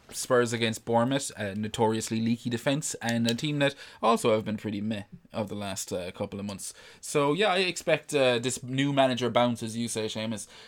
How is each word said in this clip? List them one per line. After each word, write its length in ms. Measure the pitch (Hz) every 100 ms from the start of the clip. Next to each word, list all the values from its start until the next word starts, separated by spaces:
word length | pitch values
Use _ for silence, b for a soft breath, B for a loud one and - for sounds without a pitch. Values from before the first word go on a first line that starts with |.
| -
Spurs 400 | - - 123 120
against 320 | 117 113 110
Bournemouth, 480 | - 117 120 139 - -
a 160 | 101
notoriously 640 | 98 107 - 110 110 - 113
leaky 280 | 113 117 127
defence, 460 | 117 - 139 - -
and 260 | 117 117 117
a 60 | 117
team 240 | 156 147
that 160 | 143 B B B
also 320 | 220 226 123
have 120 | 110 110
been 120 | 107
pretty 240 | 110 104
meh 220 | 107 107 98 - -
of 160 | - 101
the 80 | 104
last, 380 | 101 95 -
uh, 160 | 95 90
couple 280 | - 101 101
of 80 | 101
months. 260 | 92 - B B B
So, 320 | - 151 143
yeah, 180 | 147 208
I 40 | 180
expect, 560 | 185 170 - 151 - 147
uh, 240 | 127 123
this 240 | 123 -
new 280 | 123 131 139
manager 360 | 139 135 123 120
bounce, 320 | 110 123 117
as 160 | 113 113
you 100 | 117
say, 200 | 113 107
Seamus, 400 | 110 110 107 - B